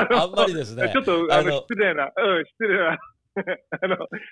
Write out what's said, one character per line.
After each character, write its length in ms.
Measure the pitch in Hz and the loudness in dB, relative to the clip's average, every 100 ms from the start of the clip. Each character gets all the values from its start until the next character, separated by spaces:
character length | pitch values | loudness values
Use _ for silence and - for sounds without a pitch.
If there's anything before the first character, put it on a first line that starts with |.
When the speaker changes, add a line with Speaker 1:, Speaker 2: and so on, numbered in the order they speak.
| - | 2
Speaker 1:
<laughs> 120 | 233 | 2
Speaker 2:
あ 40 | 175 | 2
ん 60 | |
ま 140 | 196 196 | 2 0
り 80 | |
で 100 | 160 | 0
す 100 | 113 | -6
ね。 160 | 113 - | -4 -2
Speaker 1:
ち 60 | 269 | 0
ょ 40 | |
っ 20 | |
と、 80 | 202 | 0
あ 40 | 175 | 0
の、 180 | 165 | 2
Speaker 2:
あ 80 | 147 | 2
の、 80 | 151 139 | 2 0
Speaker 1:
失 120 | - 202 | -2 0
礼 180 | 202 | 0
な、 100 | 151 135 - | 0 -2 0
う 240 | 202 175 | 0 0
ん、 40 | 156 | -2
失 160 | - | -4
礼 140 | 220 190 | 0 2
な。 200 | 170 - - _ _ | 0 -2 -8 _ _
<laughs> 440 | 196 190 180 _ 160 | -8 -6 -8 _ -6
あ 80 | 185 | -2
の、 80 | 185 185 - - | -4 -6 -12 -16